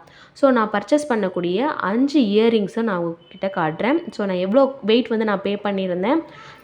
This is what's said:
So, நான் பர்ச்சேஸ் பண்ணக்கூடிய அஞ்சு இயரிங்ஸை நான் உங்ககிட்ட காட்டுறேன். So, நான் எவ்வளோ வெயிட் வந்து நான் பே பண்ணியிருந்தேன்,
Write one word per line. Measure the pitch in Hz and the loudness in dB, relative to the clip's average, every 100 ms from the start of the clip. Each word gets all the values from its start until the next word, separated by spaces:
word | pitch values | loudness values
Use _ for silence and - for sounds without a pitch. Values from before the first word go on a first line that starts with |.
| - - - | -10 -20 -16
So, | - 269 | 0 2
நான் | 240 214 | 4 0
பர்ச்சேஸ் | 202 - 294 294 | -2 0 0 0
பண்ணக்கூடிய | 220 190 185 175 190 | -2 -2 -2 -2 -2
அஞ்சு | 294 - 185 226 277 302 | -2 -4 -4 0 2 2
இயரிங்ஸை | 214 208 233 226 196 226 | 2 4 4 2 0 -4
நான் | 226 180 | -2 -2
உங்ககிட்ட | 170 170 - 190 196 190 | -4 -6 -16 -8 -6 -2
காட்டுறேன். | 156 165 208 330 226 | -2 0 0 0 -4
So, | - 202 | -6 -4
நான் | 180 | -2
எவ்வளோ | 190 254 269 - | 2 4 2 0
வெயிட் | 202 240 240 | 2 2 2
வந்து | 220 220 | -2 0
நான் | 190 | -2
பே | 202 202 | -2 -4
பண்ணியிருந்தேன், | 208 196 185 175 202 320 - - - - | -4 -4 -2 -2 0 0 -2 -18 -20 -10